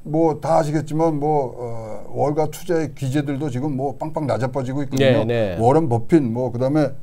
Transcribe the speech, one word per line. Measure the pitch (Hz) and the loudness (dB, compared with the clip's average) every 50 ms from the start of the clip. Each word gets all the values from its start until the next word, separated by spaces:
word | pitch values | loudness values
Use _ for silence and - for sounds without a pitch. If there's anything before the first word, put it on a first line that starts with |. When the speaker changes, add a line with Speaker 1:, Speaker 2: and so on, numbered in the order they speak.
| - | -8
Speaker 1:
뭐, | 151 147 160 165 160 147 - | -4 0 2 2 2 0 0
다 | - - 165 160 | 0 2 2 2
아시겠지만, | 160 147 151 160 143 - - 156 165 165 156 - | 2 2 0 -2 -2 -2 0 0 2 2 2 0
뭐, | 143 151 151 147 131 120 - 123 | 0 0 0 0 0 -2 -6 -8
어, | 123 117 117 117 113 110 104 101 104 110 120 | -8 -8 -6 -8 -8 -8 -10 -10 -8 -8 -4
월가 | 120 127 143 151 156 156 151 | -2 0 0 2 0 0 -2
투자의 | - - - - 170 165 156 127 - | -2 -6 -4 -2 0 0 0 -2 -4
귀재들도 | - 135 131 127 151 143 147 143 131 156 147 | -6 -4 -2 0 0 0 -2 -2 -4 -4 -4
지금 | 127 123 135 156 135 123 | -4 -2 -2 -2 -2 -2
뭐, | 135 139 - - | -2 -4 -4 -4
빵빵 | 151 160 151 160 151 131 | -6 -6 -4 -4 -2 -2
낮아빠지고 | 107 107 131 127 131 143 127 123 131 143 143 | 0 0 0 -2 -2 -4 -4 -4 -4 -4 -4
있거든요. | 131 131 135 139 131 123 110 107 | -2 0 2 4 4 4 4 2
Speaker 2:
네, | |
네. | 113 120 117 110 98 87 104 | 2 2 0 0 0 0 2
Speaker 1:
워런 | 113 120 143 160 165 135 | 4 4 6 4 4 2
버핏, | 120 113 - - 180 160 | 0 0 2 4 4 4
뭐, | 139 113 110 123 127 123 120 | 4 4 0 -2 -2 -2 -2
그다음에 | 120 127 131 147 156 147 123 - - | -2 0 2 2 2 2 0 -2 -4